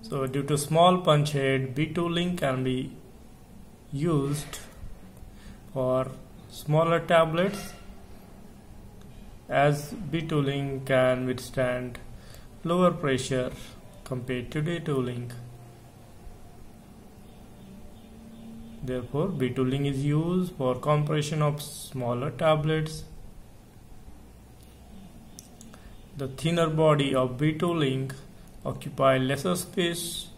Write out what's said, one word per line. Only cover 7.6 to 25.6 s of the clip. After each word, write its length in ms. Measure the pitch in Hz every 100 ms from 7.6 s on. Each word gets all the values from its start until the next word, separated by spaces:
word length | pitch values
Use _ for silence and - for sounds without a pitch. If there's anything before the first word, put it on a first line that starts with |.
| - - - - - - - - - - - - - - - - - - -
as 460 | 139 143 147 -
B 280 | - 151 165
tooling 580 | 151 151 139 139 139 135
can 420 | 135 131 127 127 127
withstand 720 | 123 - - 123 123 127 120 - - - - - - 165
lower 260 | 175 180
pressure 600 | 151 143 127 - 131 123 - - - - -
compared 480 | - 127 120 127 120
to 100 | 151
D 200 | 156 170
tooling. 500 | 151 135 123 120 123 - - - - - - - - - - - - - - - - - - - - - - - - - - - 220 - - - - - - -
Therefore, 460 | 127 127 117 143 190
B 220 | 151 127
tooling 340 | 135 127 139 143
is 180 | 135
used 520 | 147 147 170 185 180 -
for 180 | 127 123
compression 680 | 147 151 147 151 147 156
of 200 | 151 147
smaller 680 | - - - 131 120 120 127
tablets. 720 | - 165 156 151 156 156 - - - - - - - - - - - - - - - - - - - - - - - - - - -